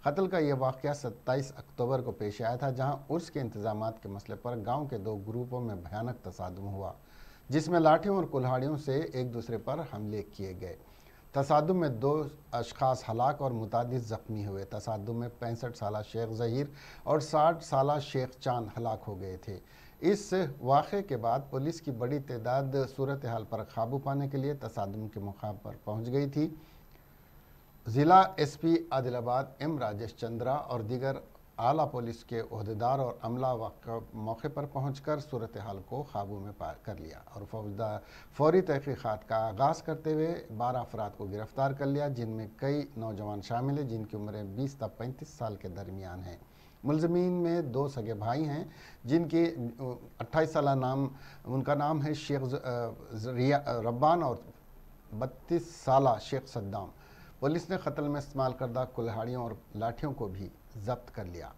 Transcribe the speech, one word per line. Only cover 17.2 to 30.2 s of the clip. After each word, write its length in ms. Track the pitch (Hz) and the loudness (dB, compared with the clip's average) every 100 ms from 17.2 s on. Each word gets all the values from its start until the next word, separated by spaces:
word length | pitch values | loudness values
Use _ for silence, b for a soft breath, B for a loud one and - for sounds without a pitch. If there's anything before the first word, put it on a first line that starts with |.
साठ 400 | 147 156 156 170 | 4 6 6 4
साला 380 | - 135 139 147 | 2 4 4 2
शेख 300 | 139 135 127 - | 0 -2 -2 -4
चांद 300 | 135 120 107 - | -2 0 -2 -4
हलाक 260 | 113 110 | -2 -4
हो 120 | - 95 | -6 -8
गए 240 | 95 92 - | -8 -8 -8
थे। 120 | 92 - B B B | -10 -12 B B B
इस 320 | 165 202 - 185 156 - | 4 4 2 0 0 -2
वाक़े 400 | 120 139 151 202 | 6 6 6 -2
के 140 | 196 127 | 0 0
बाद 320 | 113 127 135 | 2 2 0
पुलिस 300 | 131 143 165 | -2 -2 -2
की 100 | - | -6
बड़ी 280 | 117 123 143 | -2 0 0
तादाद 680 | 139 123 113 131 139 135 131 | -2 -4 0 2 2 0 0
सूरत 360 | 135 135 139 127 | 0 -2 0 -2
हाल 180 | 113 | -4
पर 140 | 104 110 | -2 -6
काबू 400 | 107 - 117 135 | -4 -2 0 0
पाने 300 | 139 139 139 | 0 0 0
के 100 | 139 | 0
लिए 160 | 135 | -2
तसादम 540 | 143 110 - 98 107 107 | -2 -6 -4 -4 -4 -6
के 120 | 104 | -6
मौका 320 | 101 98 107 | -6 -6 -6
पर 280 | 104 107 107 - | -6 -10 -10 -6
पहुंच 240 | 110 117 | -4 0
गई 200 | 135 143 | 0 0
थी। 320 | 143 156 156 B B B B B B B B B B B - - | 0 0 -2 B B B B B B B B B B B -14 -2
ज़िला 460 | 117 151 185 190 - | 6 12 12 10 4
एसपी 500 | 147 - 165 165 - | 0 2 4 4 4
आदिलाबाद 600 | 131 123 123 117 127 139 - | 0 0 -2 0 0 0 -4
एम 180 | 147 156 | -4 0
राजेश 360 | 113 104 113 | -2 -2 -8
चंद्रा 360 | - | -6